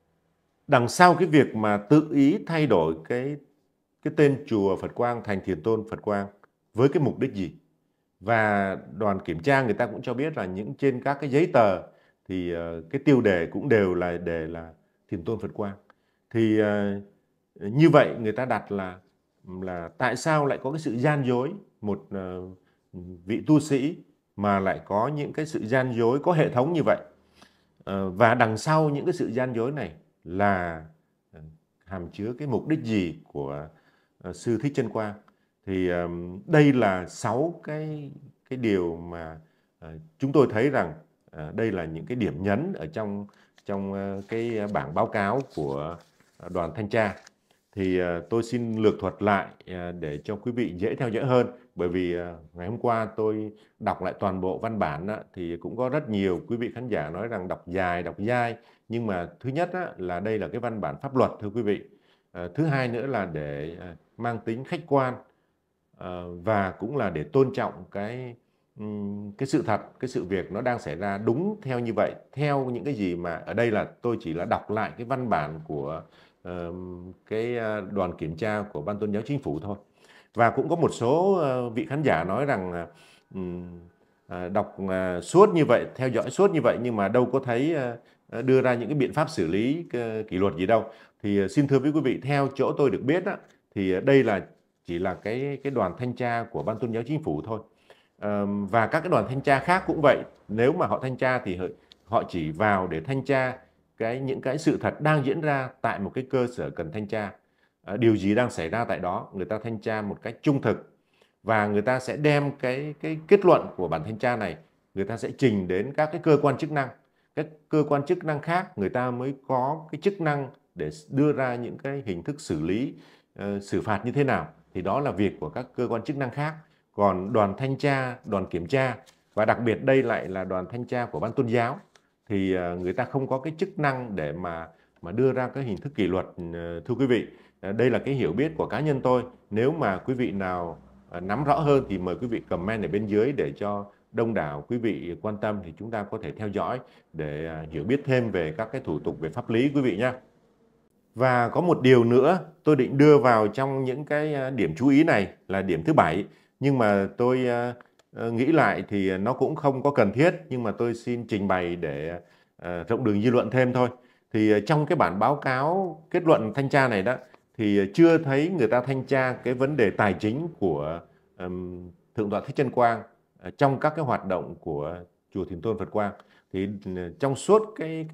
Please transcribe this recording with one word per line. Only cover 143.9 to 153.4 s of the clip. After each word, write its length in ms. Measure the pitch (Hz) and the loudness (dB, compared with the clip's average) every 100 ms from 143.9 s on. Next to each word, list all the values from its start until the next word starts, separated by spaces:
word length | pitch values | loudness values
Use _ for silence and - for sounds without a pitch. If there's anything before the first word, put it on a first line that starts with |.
| _ _ | _ _
đông 220 | 110 117 | -2 -2
đảo 300 | 101 76 73 - | 0 -4 -6 -6
quý 100 | 120 | -2
vị 380 | 113 78 85 82 | 0 -2 -4 -8
quan 140 | 107 104 | -6 -4
tâm 220 | 107 104 | -4 -4
thì 80 | 87 78 | -8 -12
chúng 120 | 107 | -8
ta 120 | 113 | -8
có 160 | 101 113 | -6 -8
thể 100 | 80 | -8
theo 160 | 71 107 | -8 -6
dõi 320 | 98 90 123 - _ _ | -2 -2 -4 -10 _ _
để, 340 | 78 76 73 80 | -8 -6 -6 -8
ờ, 200 | 80 80 | -8 -8
hiểu 140 | 80 | -6
biết 180 | 95 139 | -2 0
thêm 260 | 139 127 113 | 2 2 2
về 240 | 95 80 78 | 0 -2 -4
các 100 | 113 | -8
cái 80 | 131 | -8
thủ 180 | 127 76 | -4 -4
tục 220 | - - | -4 -6
về 80 | 80 | -6
pháp 220 | 120 120 | -6 -2
lý 200 | 113 139 | 2 2
quý 60 | 143 | 2
vị 160 | 131 92 | 2 2
nhé. 160 | 127 110 - _ _ _ _ _ _ _ _ | -2 -2 -12 _ _ _ _ _ _ _ _
Và 340 | - 127 123 117 | 0 2 4 2
có 120 | 131 | 2
một 220 | 175 156 | 2 4
điều 220 | 127 127 | 8 8
nữa 340 | 117 120 131 180 - - | 8 6 6 4 -2 -2
tôi 120 | - 147 | 2 4
định 220 | 120 139 | 4 6
đưa 200 | 151 147 | 8 10
vào 300 | 123 113 | 8 6